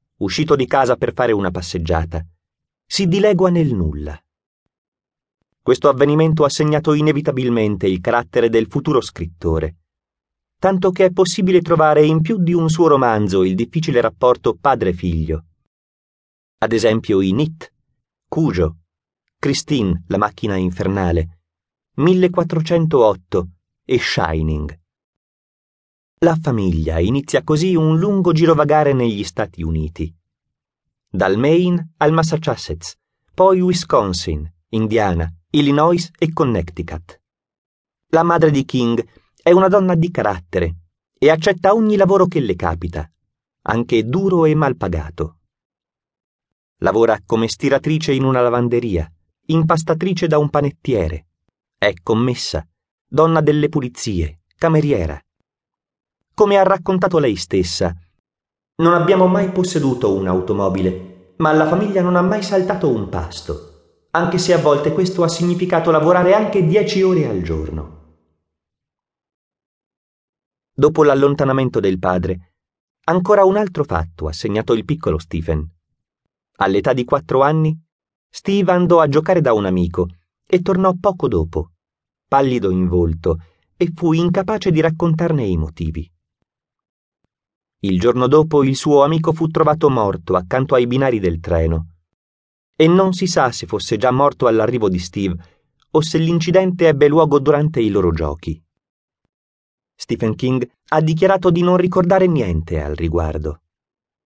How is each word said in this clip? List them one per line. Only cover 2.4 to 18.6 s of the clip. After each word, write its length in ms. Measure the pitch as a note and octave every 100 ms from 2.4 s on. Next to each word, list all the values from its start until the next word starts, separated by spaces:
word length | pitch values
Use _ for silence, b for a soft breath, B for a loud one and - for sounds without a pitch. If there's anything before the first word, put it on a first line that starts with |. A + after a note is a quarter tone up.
| _ _ _ _ _
si 220 | - F#3
dilegua 420 | F#3+ G#3 F#3 F#3
nel 240 | F3 D3+
nulla. 420 | G#2 D#2 D2 D2+ D2 _ _ _ _ _ _ _ _ _ _ _ _ _ _
Questo 280 | - C3 C#3+
avvenimento 560 | B2+ C#3+ D3+ D#3+ D#3
ha 40 | C#3+
segnato 440 | - D3+ D3+ D3+
inevitabilmente 960 | D3+ D3+ C#3+ D#3 B2+ B2 A#2 G#2+ F#2+ G2
il 120 | F2+
carattere 500 | A2+ A#2+ - B2+ A#2
del 180 | A2+ A2
futuro 320 | D3 D3+ C3
scrittore, 760 | - - E2+ - E2+ D#2+ D#2 E2 _ _ _ _ _ _ _ _
tanto 320 | F#3 F#3+ F#3+
che 140 | F#3 F#3
è 40 |
possibile 500 | F#3 F3+ - F#3 F3+
trovare 460 | E3 E3 D#3 D3+ D3+
in 140 | D#3+
più 200 | D#3+ A3
di 140 | E3+
un 140 | F3 D#3+
suo 180 | D#3+ D#3+
romanzo 560 | C#3 B2 G#2+ G#2 F#2+
il 140 | F#2 F#2+
difficile 440 | A#2 D#3+ D#3+ A#2+
rapporto 540 | A2+ - B2 B2 A#2+
padre-figlio. 880 | G#2+ C#3 A#2+ F#2+ F2 F2+ E2 D#2+ D#2 - _ _ _ _ _ _ _ _ _ _ _
Ad 120 | A2
esempio 480 | A2+ A2+ A2 - G2
in 200 | F#2+ G#2+
It, 320 | D#3 D#3+ - _ _ _ _ _ _
Cujo, 480 | D#3 D3+ F#2